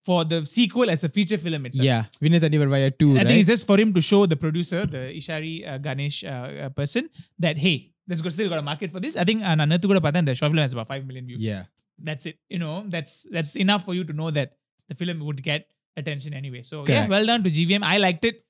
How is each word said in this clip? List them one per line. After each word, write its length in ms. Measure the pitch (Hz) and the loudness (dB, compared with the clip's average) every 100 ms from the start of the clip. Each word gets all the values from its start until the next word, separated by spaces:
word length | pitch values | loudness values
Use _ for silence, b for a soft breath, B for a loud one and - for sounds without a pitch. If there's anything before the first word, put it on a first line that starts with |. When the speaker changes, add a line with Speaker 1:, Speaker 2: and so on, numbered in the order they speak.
| - | 2
Speaker 1:
for 120 | 180 160 | 0 2
the 60 | 165 147 - | -2 -2 2
sequel 340 | 233 233 233 | 2 2 2
as 80 | 160 160 | 2 0
a 20 | 202 | 0
feature 220 | 185 208 165 | 0 -2 -2
film 180 | 156 127 | -6 -4
itself. 180 | 135 135 | 0 2
Speaker 2:
Yeah. 140 | 117 110 - | 2 -2 -2
விண்ணை 140 | 151 170 | 4 4
தாண்டி 140 | 160 151 | 4 4
வருவாயா 300 | 143 139 135 135 | 4 4 2 4
டூ, 80 | 151 | 6
Speaker 1:
I 80 | 135 | 6
think 140 | 117 | 6
Speaker 2:
right? 100 | 220 | 6
Speaker 1:
it's 80 | 185 | 6
just 120 | 233 - | 4 4
for 60 | 202 | 4
him 80 | 220 180 | 6 2
to 60 | 151 | 4
show 100 | 202 196 | 4 4
the 60 | 151 | 2
producer, 380 | 160 160 170 175 - | -2 -2 -4 -4 -4
the 80 | 131 131 160 | -6 -10 -10
Ishari, 360 | 143 160 160 160 - | -8 -8 -8 -10 -10
uh, 20 | 135 143 | -8 -6
Ganesh, 340 | 135 143 147 - | -4 -4 -6 -8
uh, 20 | 127 131 143 139 | -10 -10 -10 -8
uh, 40 | 139 | -4
person, 260 | 143 240 320 B B - 170 | -2 -2 -6 B B -2 -2
that, 100 | 156 | 2
"Hey, 100 | 180 143 - _ - | 0 0 -4 _ -8
there's 140 | 170 170 | -6 -6
got, 80 | 160 | -4
still 140 | 208 | -4
got 80 | 160 | -4
a 60 | 147 | -6
market 200 | 151 185 | -8 -8
for 80 | 180 226 | -8 -8
this." 100 | 311 | -2
I 40 | 175 | 0
think, 120 | 226 202 | 0 0
uh, 80 | 156 | 2
நான் 100 | 147 | 2
நேத்து 180 | 170 196 | 2 4
கூட 100 | 196 156 | 2 2
பார்த்தேன், 220 | 165 151 | 0 0
the 60 | 123 | 0
short 120 | 147 | 0
film 100 | 160 139 | 2 0
has 100 | 120 | -4
about 140 | 113 | -8
five 100 | 135 135 | -10 -10
million 160 | 127 123 | -14 -14
views. 100 | 120 110 | -6 -4
Speaker 2:
Yeah. 160 | 101 90 _ _ _ 151 | -4 -10 _ _ _ -10
Speaker 1:
That's 160 | 151 170 | -8 -10
it. 60 | - _ 185 | -14 _ -8
You 60 | |
know, 120 | 160 165 208 | -6 -8 -8
that's, 180 | 170 151 - - 165 | -8 -8 -16 -8 -6
that's 180 | 147 - 190 | -6 -2 0
enough 180 | 208 180 | 0 -2
for 80 | 180 | -6
you 80 | 165 | -6
to 40 | 151 | -6
know 100 | 160 147 | -4 -4
that 140 | 127 _ _ _ _ | -4 _ _ _ _
the 60 | 135 | -8
film 180 | 175 165 151 | -8 -6 -8
would 140 | 139 139 | -6 -4
get 140 | 147 - _ _ - | -4 -6 _ _ -10
attention 360 | 151 143 139 143 | -8 -8 -10 -10
anyway. 220 | 139 123 120 | -12 -14 -14
So, 60 | 156 | -6
yeah, 100 | 139 | 0
Speaker 2:
Correct. 200 | 143 226 196 | 2 2 2
Speaker 1:
well 120 | 220 | 2
done 120 | 233 185 | 2 2
to 60 | 151 | 2
G 80 | 170 | 2
V 80 | 202 | 2
M. 40 | 196 196 | 2 2
I 40 | 190 | 2
liked 180 | 170 226 | 2 -2
it. 60 | 233 | -2